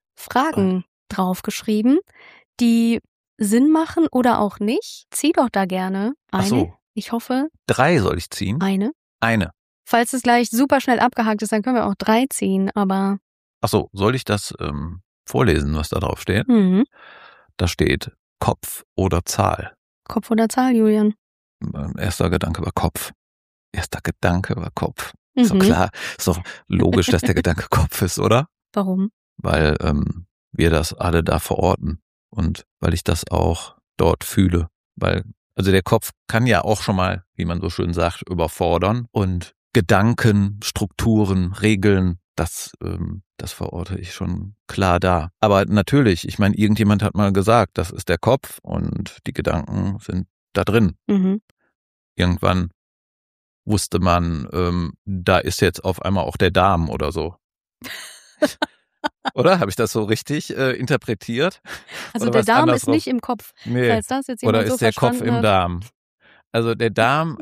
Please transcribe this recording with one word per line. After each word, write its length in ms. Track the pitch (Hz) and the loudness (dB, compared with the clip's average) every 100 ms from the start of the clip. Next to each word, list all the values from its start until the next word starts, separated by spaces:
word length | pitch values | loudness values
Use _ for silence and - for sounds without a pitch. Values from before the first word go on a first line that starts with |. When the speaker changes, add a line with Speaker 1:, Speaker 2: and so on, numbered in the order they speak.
| _ - | _ -20
Speaker 1:
Fragen 680 | - 247 302 285 190 185 - | -4 -2 0 0 0 0 -6
Speaker 2:
Ah. 40 | _ - 202 | _ -10 -4
Speaker 1:
draufgeschrieben, 840 | 185 185 - - - 214 233 302 - _ - - _ - | -2 -4 -6 -6 -2 0 2 2 0 _ -20 -20 _ 0
die 400 | 240 226 233 226 - _ _ - | 2 4 2 0 -4 _ _ -6
Sinn 300 | 208 226 285 | 0 4 4
machen 360 | 320 320 - 311 | 4 2 0 0
oder 280 | 254 254 - | 2 2 2
auch 200 | 208 - | 0 -2
nicht. 460 | 208 302 - - - | -4 -2 -6 -14 -12
Zieh 200 | - 294 | -2 0
doch 180 | 349 247 | 2 2
da 140 | 196 190 | 0 -2
gerne 480 | 185 185 190 208 294 _ | -2 -4 -4 -4 -6 _
Speaker 2:
Ach 80 | 190 | -2
Speaker 1:
eine. 80 | 196 | 0
Speaker 2:
so. 260 | - - - _ - | 0 -2 -6 _ -12
Speaker 1:
Ich 160 | - | -8
hoffe, 380 | 233 - 254 302 - - | -6 -4 -2 -4 -4 -2
Speaker 2:
Drei 320 | 120 139 170 | 2 2 4
soll 180 | 92 82 | 2 0
ich 120 | - | -6
ziehen? 280 | - 92 127 | -6 -4 -2
Speaker 1:
eine. 300 | 190 190 214 - _ _ | -2 0 -2 -6 _ _
Speaker 2:
Eine. 320 | 117 113 82 - _ _ - | 0 0 -2 -6 _ _ -2
Speaker 1:
Falls 280 | 233 240 | 0 2
es 100 | 262 | 0
gleich 260 | 247 240 233 | 2 2 2
super 320 | 226 277 277 | 0 2 2
schnell 180 | - 233 | 2 2
abgehakt 420 | 247 - 220 214 | 0 0 -2 -2
ist, 80 | 214 | -2
dann 100 | 220 | -2
können 140 | 208 247 | 0 0
wir 100 | 214 | 0
auch 80 | 196 | -2
drei 280 | - 220 269 | 2 2 2
ziehen, 400 | - 196 190 190 | -2 0 0 0
aber 460 | 208 196 190 196 196 _ _ _ _ | 0 0 0 0 -4 _ _ _ _
Speaker 2:
Ach 80 | 113 | 0
so, 200 | 107 - | 0 -2
soll 220 | 98 101 127 | -2 0 0
ich 80 | - | -2
das, 280 | 104 - - | -4 -4 -8
ähm, 420 | 78 73 78 90 - _ - | -6 -6 -8 -12 -18 _ -6
vorlesen, 500 | 127 123 78 73 76 | 0 2 2 0 -2
was 140 | 76 | -4
da 100 | - | -4
drauf 200 | - - | -4 -4
steht? 260 | - 95 - | -2 0 2
Speaker 1:
Mhm. 380 | 233 185 185 269 _ - - - - _ - | 4 4 2 0 _ -20 -20 -20 -20 _ -4
Speaker 2:
Da 100 | 90 | -2
steht 440 | - 78 69 - - _ - | 0 0 0 -4 -16 _ -6
Kopf 440 | - - - - - - | -2 -2 -6 -14 -10 -2
oder 280 | 92 85 - | 0 0 -2
Zahl. 500 | - 98 82 - - _ _ - | -2 0 -2 -8 -16 _ _ -10
Speaker 1:
Kopf 240 | 220 - | -8 -2
oder 160 | 220 226 | 0 0
Zahl, 260 | 269 254 233 | 0 2 4
Julian? 380 | 220 214 214 214 _ _ _ _ | 4 4 2 -2 _ _ _ _
Speaker 2:
Mein 340 | - - 78 - | -10 -8 -8 -4
erster 320 | 95 - 87 | -4 0 0
Gedanke 340 | 85 82 87 85 | 0 -2 -4 -4
war 60 | |
Kopf. 380 | - 90 - - - _ _ _ _ _ | -2 -2 -2 -10 -14 _ _ _ _ _
Erster 280 | - - - | -8 -8 -6
Gedanke 520 | - - 90 87 - - | -8 -2 0 0 -2 -6
war 140 | 78 | -8
Kopf. 400 | - - - - - _ 262 | -6 -6 -6 -14 -16 _ 2
Ist 160 | 233 | 2
doch 40 | 190 | 4
Speaker 1:
Mhm. 40 | |
Speaker 2:
klar, 300 | 190 80 92 - - - | 4 4 0 -4 -12 -6
ist 100 | - | -2
doch 140 | 87 - - - | -2 -6 -16 -4
logisch, 400 | 90 87 - 87 | 0 2 2 2
dass 140 | 90 | 2
der 140 | - 85 | 2 0
Speaker 1:
<laughs> 0 | |
Speaker 2:
Gedanke 320 | 87 82 - | 0 -2 -2
Kopf 320 | - - - | 0 0 0
ist, 160 | 92 - | -2 0
oder? 280 | 98 113 156 _ _ | 2 2 0 _ _
Speaker 1:
Warum? 380 | - 190 185 202 - _ - | -4 -2 0 -2 -6 _ -10
Speaker 2:
Weil, 380 | - 80 76 73 | -2 2 2 0
ähm, 440 | 78 73 - 87 87 _ _ | 0 0 -2 -6 -12 _ _
wir 180 | - 82 | 0 2
das 220 | 80 78 | 2 0
alle 300 | - 90 85 | -4 0 0
da 160 | 82 80 | 2 0
verorten 600 | - - 90 - - 80 _ _ _ | 0 0 2 0 -2 -8 _ _ _
und 360 | - 82 85 - _ | -4 -2 -2 -10 _
weil 140 | 85 | -2
ich 100 | 87 | 0
das 260 | - 85 - | 0 -2 -2
auch 440 | 87 85 85 - - _ - | 0 0 -2 -8 -20 _ 0
dort 260 | 85 80 | 0 0
fühle. 460 | - - 92 87 82 _ _ - | -2 0 2 2 -2 _ _ -6
Weil, 280 | 90 90 107 - _ - | -2 -2 -6 -14 _ -4
also 160 | 95 | 2
der 100 | 95 | 2
Kopf 280 | - 113 - - - | 2 0 -2 -14 -4
kann 180 | 113 123 | 0 2
ja 160 | 92 | 2
auch 180 | - 107 | 2 -2
schon 140 | - 95 | -2 0
mal, 280 | 92 92 - - | 0 -4 -8 -6
wie 100 | 85 | -4
man 140 | 87 | -4
so 80 | 87 | -4
schön 240 | - 90 | -4 -2
sagt, 300 | 87 85 - - | 0 -2 -2 -6
überfordern. 760 | 90 80 - 87 85 104 120 117 | -2 -2 0 0 2 0 -2 -4
Und 420 | 117 95 87 - _ _ | -2 0 -2 -6 _ _
Gedanken, 840 | 120 87 98 107 120 117 101 101 104 | 0 4 4 4 4 4 4 2 -2
Strukturen, 920 | - - 104 - 113 107 101 95 90 | -8 -4 -4 -2 2 4 4 2 0
Regeln, 640 | 95 104 104 104 98 92 87 _ - | 0 2 4 4 4 2 -2 _ -6
das, 360 | 80 - - - | -4 -6 -14 -10
ähm, 380 | 87 87 85 90 - - | -8 -6 -8 -10 -14 -14
das 140 | - | -12
verorte 460 | - - 87 87 92 | -10 -8 -8 -8 -8
ich 140 | 92 | -10
schon 420 | - 90 87 95 - - | -8 -6 -6 -8 -14 -10
klar 320 | - 95 87 | -2 2 2
da. 300 | 92 87 78 - | 2 0 -2 0
Aber 260 | 107 98 92 | 2 4 4
natürlich, 640 | 104 95 139 120 87 - | 2 2 2 4 2 -2
ich 120 | - | 0
meine, 160 | 101 95 | 0 2
irgendjemand 480 | 104 107 104 104 | 2 2 2 2
hat 100 | 101 - | 0 0
mal 160 | 101 | 2
gesagt, 440 | 95 92 120 95 - | 2 4 4 2 -2
das 140 | 87 | -6
ist 180 | - - | -6 -2
der 80 | 85 | 0
Kopf 400 | - 135 - - | 2 0 -2 -18
und 540 | - - - - - - - | -8 -6 -4 -4 -8 -10 -10
die 60 | |
Gedanken 640 | - - 82 - 101 98 101 | -4 -2 -2 -2 -4 -4 -6
sind 280 | - 92 92 _ _ | -6 -6 -6 _ _
da 100 | - | -4
drin. 320 | 95 226 202 - - | 0 2 2 0 -2
Speaker 1:
Mhm. 340 | 202 185 202 - _ _ _ _ _ _ - | 0 0 -2 -6 _ _ _ _ _ _ -2
Speaker 2:
Irgendwann 560 | 90 87 92 92 87 - _ _ _ _ _ _ _ _ - | 0 2 2 0 -2 -8 _ _ _ _ _ _ _ _ -4
wusste 340 | 104 - 90 | -2 -2 0
man, 480 | 90 87 85 82 - | 2 2 0 -4 -6
ähm, 400 | 87 90 87 85 - - | -4 -2 -2 -4 -8 -10
da 320 | 95 87 90 | -4 2 2
ist 240 | - - | 0 0
jetzt 220 | 92 - 95 | 0 0 -4
auf 160 | 92 | -4
einmal 220 | - 98 76 | -2 -2 -2
auch 120 | - | 0
der 140 | 92 | 2
Darm 380 | 92 95 90 80 | 4 4 2 0
oder 220 | 76 73 | -2 -4
so. 240 | 78 78 - _ _ _ _ | -4 -6 -8 _ _ _ _
Speaker 1:
<laughs> 640 | - - - - _ _ 302 - - _ _ _ 302 - - | -16 -16 -16 -20 _ _ -2 -2 -10 _ _ _ -10 -8 -8
Speaker 2:
Oder? 260 | - 143 185 | 0 2 2
Hab 100 | 101 | 0
ich 60 | 92 | -2
das 160 | 113 | -2
so 120 | 113 | -2
richtig, 520 | 104 110 - 151 - - | -2 -2 -2 -6 -6 -2
äh, 140 | 131 | -2
interpretiert? 920 | 123 123 139 - 107 - 120 170 - - - - - - | -2 0 -2 -2 -6 -6 -2 -2 -4 -14 -18 -16 -16 -12
Speaker 1:
Also 120 | 233 233 | -4 0
Speaker 2:
Oder 40 | |
Speaker 1:
der 80 | 226 | 2
Speaker 2:
was 60 | 208 | 4
Speaker 1:
Darm 120 | 240 | 4
ist 60 | |
Speaker 2:
andersrum? 300 | 320 247 - | 4 2 2
Speaker 1:
nicht 140 | 302 247 | 0 0
im 140 | 247 | -4
Kopf, 300 | - 233 - - - | -4 -8 -10 -14 -6
Speaker 2:
Nee. 240 | - 120 | 0 2
Speaker 1:
falls 180 | 113 - | 2 0
das 200 | 262 269 | -4 -6
jetzt 160 | 240 | -4
Speaker 2:
Oder 160 | 233 214 | 0 2
Speaker 1:
jemand 60 | 226 | 0
so 40 | 254 | 0
Speaker 2:
ist 60 | |
der 120 | 220 | 0
Kopf 240 | - 240 247 | 2 0 0
Speaker 1:
verstanden 100 | 233 | -2
Speaker 2:
im 80 | 233 | 0
Speaker 1:
hat. 80 | |
Speaker 2:
Darm? 360 | 220 95 87 87 104 _ _ _ _ _ _ | 2 2 2 -4 -10 _ _ _ _ _ _
Also 240 | 117 117 113 | -2 -2 0
der 140 | 117 | 0
Darm, 500 | 104 113 147 165 139 | 2 2 2 -2 -6